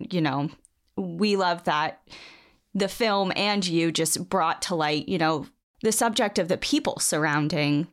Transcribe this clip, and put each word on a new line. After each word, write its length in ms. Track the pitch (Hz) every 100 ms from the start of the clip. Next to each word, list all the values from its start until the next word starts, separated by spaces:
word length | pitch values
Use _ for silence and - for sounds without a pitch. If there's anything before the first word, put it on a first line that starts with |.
| -
you 100 | 175
know, 300 | 151 139 151 - _ _ _
we 420 | - 185 170 208 196
love 280 | 180 175
that 380 | 175 151 156 - _ - - - _ _ _
the 140 | 190 196
film 440 | - 226 202 190
and 320 | - 202 208 180
you 240 | 165 165
just 380 | 160 160 - 180
brought 320 | 190 165 -
to 120 | -
light, 340 | 175 151 151 -
you 80 | 185
know, 300 | 160 156 - _ _ _
the 80 | 220
subject 480 | 214 233 220 214 214
of 100 | 170
the 100 | 180
people 400 | - 302 - -
surrounding 920 | - 160 151 147 151 156 147 147 175